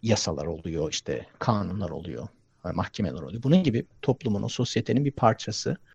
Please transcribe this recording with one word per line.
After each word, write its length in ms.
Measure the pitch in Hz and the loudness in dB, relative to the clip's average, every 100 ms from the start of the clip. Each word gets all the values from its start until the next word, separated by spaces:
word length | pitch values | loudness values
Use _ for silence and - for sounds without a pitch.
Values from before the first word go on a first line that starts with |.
yasalar 440 | 113 104 - 73 78 | 0 2 0 -2 -4
oluyor, 440 | 80 85 82 80 | -6 -4 -2 -2
işte 360 | - - 67 - - | -4 -4 -6 -8 -6
kanunlar 520 | - 104 95 95 90 | 0 0 0 -4 -4
oluyor, 380 | 73 - 60 - _ _ _ 87 | -6 -8 -10 -10 _ _ _ -6
mahkemeler 480 | 87 90 - 95 64 | -2 -2 -2 -4 -4
oluyor. 200 | 67 113 | -8 -4
Bunun 200 | 127 175 | 4 6
gibi 240 | 151 117 - - | 6 2 -2 -4
toplumun, 400 | - 123 117 101 | -2 0 0 -2
o 60 | 110 | -2
sosyetenin 560 | - 120 - 113 113 | -2 -2 0 2 2
bir 80 | 143 | 2
parçası. 640 | - 117 107 - - - - - | 4 4 4 -2 -4 -2 -4 -8